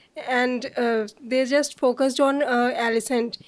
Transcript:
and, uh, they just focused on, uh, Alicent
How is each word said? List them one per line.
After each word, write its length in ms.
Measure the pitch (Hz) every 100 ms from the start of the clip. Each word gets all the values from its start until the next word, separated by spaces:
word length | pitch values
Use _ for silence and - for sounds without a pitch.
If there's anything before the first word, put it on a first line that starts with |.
| _ 302
and, 560 | - 247 254 247 - -
uh, 300 | 240 220 214 -
they 220 | 240 262
just 340 | 254 285 285 -
focused 440 | 254 247 269 262
on, 200 | 277 277
uh, 300 | 262 240 247 -
Alicent 600 | 226 226 220 240 233 -